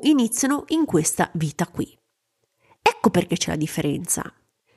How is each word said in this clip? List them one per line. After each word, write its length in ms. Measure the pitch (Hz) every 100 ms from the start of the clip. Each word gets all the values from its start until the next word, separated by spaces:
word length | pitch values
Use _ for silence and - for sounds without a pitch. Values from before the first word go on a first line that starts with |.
iniziano 600 | 277 294 226 - 269 277 -
in 180 | 311 311
questa 420 | 170 156 - 170
vita 320 | 170 156 - 175
qui. 280 | - - _ _ _ _ _ _ _ _ _
Ecco 300 | - - 220
perché 260 | 180 175 175
c'è 140 | -
la 60 | 160
differenza. 760 | 156 - 147 143 165 - - - _ _ _